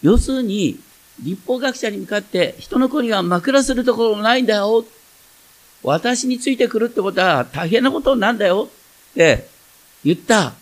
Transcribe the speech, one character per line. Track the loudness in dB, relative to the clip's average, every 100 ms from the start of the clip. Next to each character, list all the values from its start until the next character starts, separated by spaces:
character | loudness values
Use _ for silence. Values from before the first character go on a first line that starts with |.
要 | 6 4
す | 2
る | -2
に、 | -2 0 -2 -4 -16 _ _ -14
律 | -10 -10 -6
法 | -4
学 | -4 -4
者 | -6
に | -6
向 | -6
か | -6
っ |
て、 | -4 -2 -2 -4
「人 | -4 0
の | 0
子 | 0
に | -2
は | -2
枕 | 0 -2 2 0
す | 2 0
る |
と | 0 0
こ | 0
ろ | 0
も |
な | 0 0
い |
ん | 2
だ | 0
よ。 | 2 0 0 -18 _ _ _ _ _ _ _ _
私 | -2 0 0 -2 -2
に | -4
つ | -2
い | 0
て | 0
く | 0
る | -2
っ |
て | -2
こ | -2
と | 0
は | 2 2
大 | -2 -6 0
変 | 2
な | 2
こ | 0
と | 0 2
な | 2
ん | 2
だ | 2
よ」 | 0 -2 -12 _ _ _
っ | 2
て | 4 4 -4 _ _ _ _ _ -2
言 | -2
っ |
た。 | 2 2 2 -6